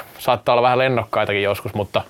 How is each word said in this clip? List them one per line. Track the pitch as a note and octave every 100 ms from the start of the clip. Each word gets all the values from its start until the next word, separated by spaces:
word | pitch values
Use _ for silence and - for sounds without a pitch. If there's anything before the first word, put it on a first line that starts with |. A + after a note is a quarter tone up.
| - -
saattaa | - A#2+ -
olla | A#2+
vähän | B2 B2+
lennokkaitakin | C3 B2 A2 A2 G#2+ G2+
joskus, | G2 G2+ G#2+
mutta | G#2+ G2+ F#2+ -